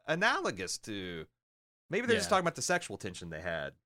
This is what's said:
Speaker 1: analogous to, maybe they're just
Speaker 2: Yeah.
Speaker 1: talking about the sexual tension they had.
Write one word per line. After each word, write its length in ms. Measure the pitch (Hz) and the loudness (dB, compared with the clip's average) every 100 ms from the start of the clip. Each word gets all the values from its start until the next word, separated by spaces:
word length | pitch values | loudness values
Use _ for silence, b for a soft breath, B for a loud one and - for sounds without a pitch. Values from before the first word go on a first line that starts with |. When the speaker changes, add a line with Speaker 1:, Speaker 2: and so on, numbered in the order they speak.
| - | -2
Speaker 1:
analogous 720 | 160 220 311 330 98 90 - | 2 4 2 0 -2 -4 -6
to, 480 | - 101 92 85 78 _ _ _ _ _ - | -6 -6 -6 -6 -10 _ _ _ _ _ -4
maybe 160 | 190 247 | 0 4
they're 100 | 220 | 4
just 100 | 175 | 6
Speaker 2:
Yeah. 40 | |
Speaker 1:
talking 140 | 190 | 4
about 120 | 170 156 | 4 0
the 60 | |
sexual 360 | - 175 - 101 | 2 0 0 -8
tension 320 | 101 87 87 | -8 -8 -8
they 100 | 78 | -6
had. 320 | 87 80 71 - | -4 -4 -4 -8